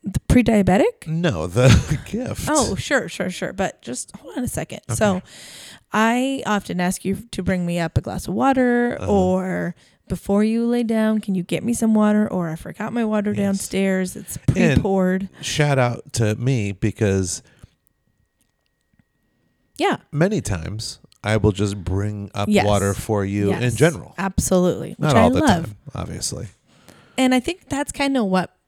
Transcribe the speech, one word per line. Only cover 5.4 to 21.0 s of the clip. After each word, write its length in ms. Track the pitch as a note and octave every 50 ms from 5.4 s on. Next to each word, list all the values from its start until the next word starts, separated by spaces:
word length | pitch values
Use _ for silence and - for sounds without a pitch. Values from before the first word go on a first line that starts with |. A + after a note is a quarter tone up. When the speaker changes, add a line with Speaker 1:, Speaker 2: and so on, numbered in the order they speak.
| - - - - - - - - _ _
Speaker 1:
I 520 | - G#3+ A3 A3+ A#3 B3 B3+ C4+ C4+ C4+ -
often 360 | - G#3 G3+ - - F3 F3
ask 240 | F3+ F#3+ F#3 - -
you 100 | F#3 F#3+ - - -
to 120 | - - F3+
bring 220 | F#3 F#3+ F3+ F3
me 140 | F3 F3 F3
up 180 | E3+ E3 _
a 40 | -
glass 260 | - - - F3 -
of 60 | - F3+
water 640 | G#3+ B3 C4+ C4+ C4 B3+ B3 A#3+ A#3+ A#3+ A#3+ - -
Speaker 2:
Uh-huh. 120 | - G3
Speaker 1:
or 640 | G#3 G3 F#3 F#3 F#3 F#3 F#3 F#3 F3 F3 F3 E3+ E3+ _ _ _ _ _ _ _
before 340 | F#3+ F3+ - - G3+ G3+ G#3+
you 220 | A3 A3+ A#3 A#3
lay 160 | A#3 A#3+ A#3+ A#3+
down, 380 | G#3+ A3+ A3 A3 A3 A3 A3
can 120 | - - F#3+
you 80 | F#3+ E3+
get 200 | - - - -
me 100 | A3+ A#3+
some 200 | - - A3 A3
water? 320 | G#3+ G#3+ G#3+ G#3 G#3+ G#3+ -
Or 200 | - F#3 F3 E3
I 60 | D#3
forgot 360 | E3 - F3 F#3 - G#3+ A3
my 140 | A3 A#3+ A3+
water 260 | G#3+ G#3+ G#3 G3+ G#3
Speaker 2:
Yes. 60 | G#3
Speaker 1:
downstairs. 760 | G3+ G3+ G3 G3 F#3+ - - F3+ F#3+ G3 G3 F#3+ F#3+ F#3 F3+ -
It's 180 | - - - -
Speaker 2:
And 100 | - - - - F#3+ F3+ D#3+ C3+
Speaker 1:
pre-poured. 540 | - - G3 F#3+ F#3+ F#3 F#3 F#3 F#3+ G3 F#3 - -
Speaker 2:
shout 380 | - - - D3+ D3 D3 C#3+ C3
out 320 | B2 A#2+ A#2 - - - -
to 220 | A2 A2+ G#2+ A2
me 380 | - A#2+ B2+ C#3 A#2+ G2+ G2+ G2
because 680 | - - G#2+ - - A2+ G2+ F#2+ F#2+ F#2+ F2 - - _ - _ _ - _ _ _ _ _ _ _ _ _ _ _ _ _ _ _ _ _ _ _ _ _ _ _ _ _ _ _ _ _ _ _ _ _ _ _ _ _ _ _ _ _ _
Speaker 1:
Yeah. 200 | - D#4 G4 - - _ _
Speaker 2:
many 300 | - C#3+ E3+ G3 A3 D#3
times 580 | - - G2 E2+ D#2+ E2+ G2+ A2 - - - _